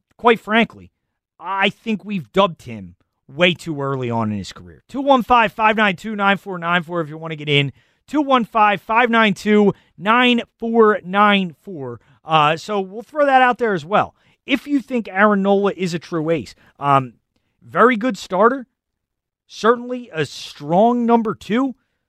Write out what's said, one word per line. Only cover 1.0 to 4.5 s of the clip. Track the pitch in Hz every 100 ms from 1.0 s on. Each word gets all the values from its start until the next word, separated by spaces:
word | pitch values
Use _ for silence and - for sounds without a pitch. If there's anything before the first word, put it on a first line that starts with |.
| _ _ _ _
I | 170 196 196
think | - 226 208
we've | 202 196 135
dubbed | 190 202 156
him | 131 110 90 - _ _ _
way | 135 180
too | 165 170 143
early | 139 135 123
on | 117 110
in | 104
his | 90